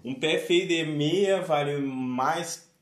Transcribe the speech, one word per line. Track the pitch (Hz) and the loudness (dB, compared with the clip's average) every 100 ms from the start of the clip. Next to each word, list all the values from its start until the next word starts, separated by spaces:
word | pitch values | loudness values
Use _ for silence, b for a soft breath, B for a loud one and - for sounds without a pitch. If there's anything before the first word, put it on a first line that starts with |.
Um | 123 | -10
pé | - 156 160 | -4 0 0
feio | - 175 180 | 2 2 2
de | 165 156 | -2 0
meia | 147 147 180 196 190 | 0 0 2 2 2
vale | 165 147 143 143 | 2 0 0 -2
mais | 135 131 127 127 139 165 170 - - _ | -4 -4 -4 0 0 -2 -4 -10 -16 _